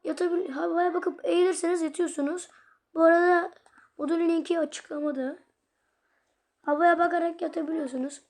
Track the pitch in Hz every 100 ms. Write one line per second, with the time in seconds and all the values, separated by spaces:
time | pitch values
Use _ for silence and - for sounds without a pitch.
0 | 311 311 359 339 370 269 339 330 359 339
1 | 349 - - 339 359 339 330 359 320 302
2 | 339 320 285 349 - _ _ _ _ 320
3 | 330 339 349 349 370 - _ _ _ -
4 | 294 330 339 330 - 339 294 - - 302
5 | 294 269 262 339 _ _ _ _ _ _
6 | _ _ _ _ _ _ - 294 349 339
7 | 349 339 339 330 330 330 302 320 269 254
8 | 269 285